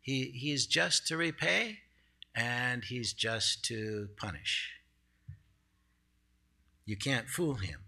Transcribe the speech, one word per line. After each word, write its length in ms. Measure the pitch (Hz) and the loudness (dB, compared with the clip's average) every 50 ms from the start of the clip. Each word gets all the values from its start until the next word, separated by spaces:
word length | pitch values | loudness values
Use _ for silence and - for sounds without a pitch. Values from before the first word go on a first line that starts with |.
He, 300 | _ - 135 131 131 131 | _ 0 0 0 0 -2
he 220 | 131 127 127 147 | -4 -4 -2 0
is 140 | 147 135 - | 2 2 2
just 400 | - - 165 170 175 - - - - | 4 4 4 4 6 4 2 2 2
to 80 | 165 | 0
repay, 600 | 160 170 165 156 - - - 180 202 233 226 214 - - _ _ _ _ _ _ _ - _ _ | 2 0 0 0 0 2 4 4 4 2 0 -4 -10 -16 _ _ _ _ _ _ _ -20 _ _
and 500 | 120 117 120 120 120 123 123 123 123 120 | -2 0 0 2 2 2 0 0 0 -2
he's 280 | - 127 123 117 110 | -4 -4 -2 -2 -4
just 520 | - - - 113 113 113 110 - - - - | -2 0 0 0 2 2 2 2 0 0 -2
to 420 | - 117 110 107 107 107 104 104 101 101 | -4 -2 -2 -2 -2 -2 -4 -4 -6 -8
punish. 560 | - - 104 82 73 - - - - - - - - _ _ _ _ _ _ _ _ _ - - - _ _ _ _ _ _ _ _ _ _ _ _ _ _ _ _ _ _ _ _ _ _ _ _ _ _ _ _ _ | -6 -6 -6 -6 -4 -2 -2 -2 -2 -2 -6 -10 -14 _ _ _ _ _ _ _ _ _ -16 -16 -16 _ _ _ _ _ _ _ _ _ _ _ _ _ _ _ _ _ _ _ _ _ _ _ _ _ _ _ _ _
You 120 | - 107 | -6 -4
can't 320 | 98 - 139 135 120 113 127 | -2 0 0 0 0 0 -2
fool 260 | - - 180 156 139 | 0 0 2 2 2
him 260 | 113 95 85 76 - - | 0 -2 -4 -4 -8 -12